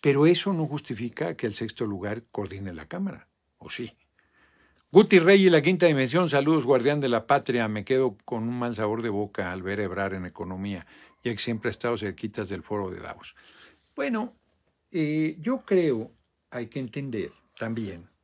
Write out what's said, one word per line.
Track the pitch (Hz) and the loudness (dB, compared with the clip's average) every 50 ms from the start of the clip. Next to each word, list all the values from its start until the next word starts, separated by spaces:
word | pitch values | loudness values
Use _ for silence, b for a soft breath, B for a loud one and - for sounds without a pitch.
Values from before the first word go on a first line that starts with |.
Pero | - 143 139 139 151 | 4 2 4 6 6
eso | 165 175 175 - 196 | 6 6 4 2 -2
no | 196 165 156 | -2 -2 -2
justifica | 139 143 147 - - 127 101 117 117 - - 156 170 160 | -4 -4 -8 -8 -8 -8 -6 -8 -8 -6 -6 -6 -6 -6
que | - - | -6 -6
el | 110 101 | -6 -4
sexto | - 117 110 - - 120 | -6 -8 -8 -6 -6 -6
lugar | 107 101 92 95 101 107 117 117 _ | -4 -4 -6 -6 -6 -8 -8 -10 _
coordine | _ - 104 92 98 95 101 95 | _ -8 -8 -8 -8 -10 -10 -10
la | 85 80 78 _ | -10 -12 -12 _
Cámara, | - 180 196 196 - - - _ _ _ _ _ _ _ | -8 -6 -6 -6 -6 -10 -18 _ _ _ _ _ _ _
¿o | - - | -16 -14
sí? | - - 120 110 _ _ _ _ _ b b b b b b b b b b b b b b _ | -10 -10 -10 -12 _ _ _ _ _ b b b b b b b b b b b b b b _
Guti | - 185 220 - 208 180 | 8 8 8 10 6 6
Rey | 165 175 202 202 190 | 8 8 8 8 8
y | 185 | 8
la | 170 156 | 6 6
quinta | 139 170 190 170 180 | 4 4 2 4 4
dimensión, | 170 151 139 131 123 127 175 185 160 | 4 4 4 0 2 2 2 2 2
saludos, | 143 139 135 151 160 156 123 | 2 2 4 4 2 2 4
guardián | 123 139 123 117 143 147 147 | 4 4 4 4 2 0 2
de | 139 127 | 0 0
la | 120 113 117 | 0 0 2
patria. | - 139 139 - - 120 120 113 107 | 2 0 0 2 0 -2 0 0 -2
Me | 107 107 101 | -2 -6 -2
quedo | - 131 131 135 127 98 _ _ | 0 0 2 2 0 -2 _ _
con | - 123 113 110 | -8 -8 -6 -6
un | 117 123 123 | -6 -4 -4
mal | 123 120 117 | -4 -6 -4
sabor | 110 110 104 110 113 | -2 -2 -2 -2 -2
de | 117 117 | -4 -4
boca | 101 101 104 101 _ - 95 90 | -4 -4 -4 -4 _ -6 -6 -6
al | 90 95 | -6 -6
ver | 90 95 101 104 | -6 -6 -4 -4
a | |
Ebrard | 104 92 90 95 98 95 95 | -4 -4 -4 -4 -4 -4 -4
en | 95 90 | -6 -8
economía, | 85 - - 90 92 92 92 98 101 98 82 - B B B B B B B | -10 -10 -12 -10 -10 -8 -8 -8 -8 -8 -10 -12 B B B B B B B
ya | _ 123 | _ -8
que | 110 101 | -6 -4
siempre | - - 113 107 - 120 | -4 -4 -6 -4 -4 -6
ha | |
estado | 104 - - 120 120 104 | -6 -4 -4 -4 -4 -2
cerquitas | 107 98 87 - - 104 - - 104 90 | -4 -8 -8 -8 -10 -10 -8 -8 -8 -8
del | 98 85 | -8 -12
foro | - - 104 104 98 92 | -8 -8 -6 -6 -6 -8
de | 90 - | -10 -12
Davos. | - - - - - - B B B B B B B B B B B _ _ | -12 -14 -16 -16 -18 -20 B B B B B B B B B B B _ _
Bueno, | - 277 277 233 214 220 - _ _ _ _ _ _ _ _ _ _ _ _ | -6 -4 -2 -2 -4 -4 -6 _ _ _ _ _ _ _ _ _ _ _ _
eh, | - 175 156 147 156 156 156 156 - - | -4 -2 -2 0 0 -2 -2 -2 -4 -6
yo | 156 233 262 262 - | -4 -4 -4 -4 -2
creo, | - 202 185 170 156 127 110 113 - _ _ _ _ _ _ _ _ | 2 2 4 4 2 0 -2 -4 -10 _ _ _ _ _ _ _ _
hay | - 123 120 117 | -10 -10 -10 -8
que | - 139 | -8 -8
entender | 131 113 - 143 139 139 117 107 85 - - _ _ _ _ - | -8 -8 -8 -10 -8 -6 -6 -6 -6 -8 -10 _ _ _ _ -10
también | 117 113 113 117 113 98 92 85 87 _ _ _ | -8 -6 -6 -6 -6 -8 -10 -14 -18 _ _ _